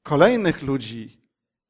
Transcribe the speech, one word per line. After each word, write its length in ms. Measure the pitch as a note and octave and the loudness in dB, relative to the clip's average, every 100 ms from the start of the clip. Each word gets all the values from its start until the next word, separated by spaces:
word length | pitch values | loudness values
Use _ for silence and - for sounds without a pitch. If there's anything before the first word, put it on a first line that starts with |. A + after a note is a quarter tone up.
kolejnych 600 | - D3 G#3 A#3+ F3+ - | -2 4 4 4 -2 -4
ludzi 580 | C#3 C#3 A2 A2+ - _ _ _ _ _ | -6 -6 -8 -16 -18 _ _ _ _ _